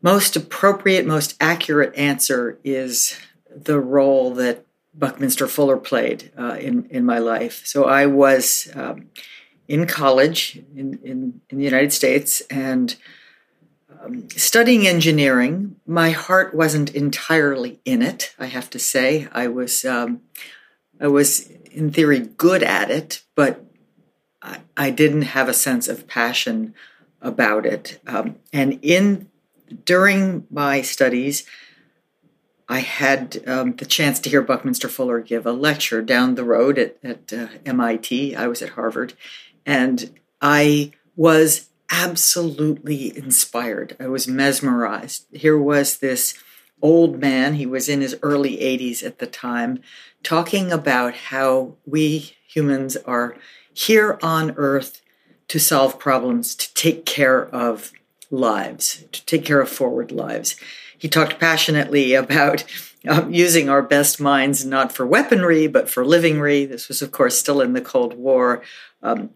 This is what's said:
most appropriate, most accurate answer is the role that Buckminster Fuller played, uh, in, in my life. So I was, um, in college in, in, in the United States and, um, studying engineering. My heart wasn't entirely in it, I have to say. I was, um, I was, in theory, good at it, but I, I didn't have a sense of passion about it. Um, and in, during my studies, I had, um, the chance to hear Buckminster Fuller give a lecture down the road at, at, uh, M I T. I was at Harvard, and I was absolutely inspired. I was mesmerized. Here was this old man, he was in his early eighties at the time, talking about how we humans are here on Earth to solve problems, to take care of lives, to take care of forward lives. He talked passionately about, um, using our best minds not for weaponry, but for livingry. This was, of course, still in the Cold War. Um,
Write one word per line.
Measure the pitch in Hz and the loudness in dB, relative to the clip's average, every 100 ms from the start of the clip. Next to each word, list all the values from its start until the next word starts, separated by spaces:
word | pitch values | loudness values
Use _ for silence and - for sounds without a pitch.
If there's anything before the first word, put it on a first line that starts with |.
most | 175 196 - - | 4 2 2 -2
appropriate, | - - 196 196 196 185 165 | -6 0 2 2 2 2 2
most | 156 147 - | -2 -2 -2
accurate | 156 170 - 151 - - | 0 0 0 2 2 0
answer | 143 135 - 131 120 - | -2 0 -2 -2 -2 -6
is | 139 131 131 117 - - - _ _ | -6 -4 -4 -2 -4 -4 -18 _ _
the | - 147 147 | -14 -2 0
role | 127 139 139 135 127 | 2 2 4 4 2
that | 123 123 120 _ _ _ | 0 -2 -2 _ _ _
Buckminster | 156 139 - 135 123 135 | -6 -6 -2 -4 -2 -2
Fuller | - 143 131 | 0 2 2
played, | - 127 120 - - - | 0 -2 -2 -4 -10 -12
uh, | 120 - | -10 -8
in, | 135 120 - | -4 -4 -4
in | 131 123 | -2 0
my | 117 | 0
life. | 113 113 120 - - | 0 -2 -6 -10 -6
So | 143 135 | 0 4
I | 135 143 | 4 4
was, | 139 139 135 127 - - | 6 6 6 2 -2 -4
um, | 135 131 104 - - - - _ _ - | -10 -10 -12 -16 -20 -20 -20 _ _ -4
in | 147 165 | -2 -2
college | - 139 131 147 165 - - - 143 | 0 4 4 4 2 -6 -8 -20 -12
in, | 135 135 | -10 -10
in, | 131 127 127 123 _ | -10 -8 -8 -10 _
in | 135 | -6
the | |
United | 139 131 143 | 0 2 2
States | - 131 135 143 - | 2 2 2 0 -6
and, | - 131 131 127 123 - - - _ _ _ _ _ _ _ - | -6 -8 -2 -2 -2 -4 -16 -20 _ _ _ _ _ _ _ -20
um, | - 247 - | -14 -14 -12
studying | - - 226 233 240 196 | -4 2 4 6 6 6
engineering. | 170 160 151 139 127 127 175 202 - - | 4 4 4 4 4 2 -2 -6 -10 -4
My | 170 165 | 0 0
heart | 160 - 185 185 | 0 2 2 2
wasn't | 156 160 151 143 | 0 0 2 -2
entirely | 143 143 - - 160 143 135 123 107 | -2 -2 -4 0 2 2 0 -6 -8
in | - 123 | -2 0
it, | 131 - - _ | 0 -2 -10 _
I | 127 | -10
have | 127 123 | -10 -12
to | 120 | -8
say. | - 131 131 156 143 | -2 0 2 0 -2
I | - 123 | -6 -4
was, | 123 123 - | -4 -4 -4
um, | 131 123 120 170 _ - - - _ _ _ _ | -2 -4 -4 -6 _ -20 -20 -20 _ _ _ _
I | 147 | 2
was, | 143 143 - - - - | 4 4 0 -6 -20 -18
in | - 156 | -4 -2
theory, | 147 151 139 | 2 4 2
good | 113 _ 170 185 | 0 _ 4 4
at | - 95 101 | 2 0 0
it, | 151 156 - _ | -4 -4 -14 _
but | - 139 - - _ _ _ _ _ _ _ | 0 0 0 -14 _ _ _ _ _ _ _
I, | - - _ - | -18 -18 _ -4
I | 143 | -2
didn't | 123 151 151 | 4 4 4
have | 131 135 127 | -2 0 0
a | |
sense | 123 - 123 120 | 0 0 -2 -2
of | 113 - | -8 -8
passion | 123 117 123 - 113 110 - - _ _ _ | -4 -2 -2 -2 -4 -6 -10 -20 _ _ _
about | - 113 113 107 107 | -10 0 0 2 -2
it. | 107 - - - | -4 -10 -20 -8
Um, | 107 110 - _ | -6 -6 -10 _
and | 143 135 131 | -2 -2 -2
in, | 143 175 202 196 - _ _ _ _ 160 | 0 2 2 0 -6 _ _ _ _ -14
during | - 180 196 196 190 175 - | 0 4 4 2 0 -4 -8
my | 147 143 139 | -4 0 0
studies, | 127 - 131 123 135 143 - - - _ _ _ _ _ _ _ _ _ - | -2 0 0 2 -2 -6 -10 -20 -20 _ _ _ _ _ _ _ _ _ -8
I | 127 | -6
had, | 123 - 135 131 123 107 - | -6 -2 2 2 -2 -12 -6
um, | 131 127 | -4 -2
the | 123 - | -6 -4
chance | - 147 - | 0 0 0
to | 143 | 2
hear | 143 | 0
Buckminster | - 151 135 123 120 | 2 -2 -2 -4 -6
Fuller | - 127 120 | -4 -2 -2
give | 113 117 117 | -2 -4 -4
a | |
lecture | 120 147 147 - 113 | -2 -2 0 -2 -4
down | 113 123 127 123 | 0 2 2 0
the | |
road | 120 113 127 139 | 0 2 4 2
at, | - - | -2 -4
at, | 127 120 - | -14 -14 -12
uh, | 117 113 - - | -12 -12 -14 -6
M | 127 | -2
I | 117 110 | -2 -2
T. | - 123 139 - | -4 -4 -4 -4
I | 120 | -6
was | 120 | -6
at | - | -10
Harvard, | - 113 120 127 - - - - _ - | -6 -6 -6 -8 -12 -20 -20 -20 _ -4
and | 139 131 123 - _ _ _ | 0 0 -2 -6 _ _ _
I | 143 147 147 147 147 _ _ - | 2 4 4 2 0 _ _ 2
was | 165 160 156 - - _ _ | 4 6 4 2 -6 _ _
absolutely | 170 175 170 - 175 170 143 151 143 151 147 127 - | -4 -2 -2 -2 0 -4 -2 -2 -2 -4 -6 -6 -10
inspired. | 135 127 - 120 120 104 - - | -2 -2 0 -4 -6 -8 -10 -12
I | 131 | -8
was | 131 127 | -6 -4
mesmerized. | 131 139 135 139 123 113 104 - - _ | -2 0 0 0 0 -2 -6 -10 -14 _
Here | 147 156 151 | -2 2 2
was | 143 147 139 - | 2 2 0 -2
this | 135 127 - - - - _ _ | -4 -2 -4 -6 -20 -20 _ _
old | 151 165 165 131 | 4 6 6 2
man, | 139 131 135 | 0 0 0
he | 151 127 | -2 -4
was | 131 127 | -4 -2
in | 143 | -2
his | 135 135 | -2 -4
early | 147 143 139 92 | -2 0 0 -2
eighties | 131 127 123 117 | -2 -2 -4 -6
at | - - | -10 -12
the | 123 | -14
time, | - 123 120 120 127 - - - _ | -10 -6 -4 -4 -6 -10 -20 -20 _
talking | - 165 175 202 185 | -2 -2 0 -2 -2
about | 165 139 123 123 | -2 0 0 0
how | - - 135 135 131 127 - - | -6 -8 -2 2 0 -2 -12 -6
we | 151 156 156 147 _ _ | 0 0 0 -8 _ _
humans | - 147 135 135 127 - | -2 0 -2 -4 -8 -4
are | 123 120 - - - _ | -4 -4 -8 -20 -20 _
here | - - 220 214 - | -8 2 4 2 -2
on | 165 160 160 - | -2 -2 -2 -2
Earth | 139 139 131 - _ _ _ _ _ | 0 0 -4 -16 _ _ _ _ _
to | 160 | -2
solve | - 147 135 131 | 2 4 2 0
problems, | 147 127 123 120 120 | 0 0 0 -2 -2
to | - - | -8 -8
take | - 165 165 - | -2 0 0 -6
care | - 135 131 - | 0 4 4 0
of | 127 120 110 - _ _ _ - | -4 -4 -4 -10 _ _ _ -10
lives, | 135 120 104 - - - - - | -2 0 0 -4 -6 -6 -6 -14
to | - - | -14 -2
take | 160 | -2
care | 151 143 | 2 2
of | 127 | 2
forward | - 127 123 120 | -2 -2 -2 -6
lives. | 120 117 113 - - - - - _ | -8 -6 -6 -6 -8 -14 -20 -20 _
He | 156 | -2
talked | 160 151 - | 0 0 0
passionately | 165 160 - 151 - 143 131 | 0 2 2 0 2 2 4
about, | 131 127 156 139 139 - - - _ - | 2 2 2 2 0 -6 -16 -18 _ 0
um, | 147 147 | 2 2
using | 170 175 165 139 | 2 4 4 4
our | 139 | 2
best | 127 143 143 - | 4 2 2 0
minds | 143 139 135 139 | 2 2 2 -2
not | 135 135 - | -2 -2 -2
for | - 127 | -2 2
weaponry, | 202 285 214 180 160 156 | 2 4 2 4 2 4
but | 131 - | 2 0
for | - | -2
livingry. | 127 170 170 151 143 143 | 4 4 4 2 2 0
This | 139 123 - | 0 -8 -10
was, | 127 | -8
of | 135 | -8
course, | - 127 120 | 0 0 2
still | - 143 | 0 2
in | 123 | 2
the | 127 | 0
Cold | 123 131 120 | -2 -2 -2
War. | 120 131 127 123 117 - - - _ | -2 0 2 2 0 -6 -20 -20 _
Um, | - 113 - | -4 -4 -6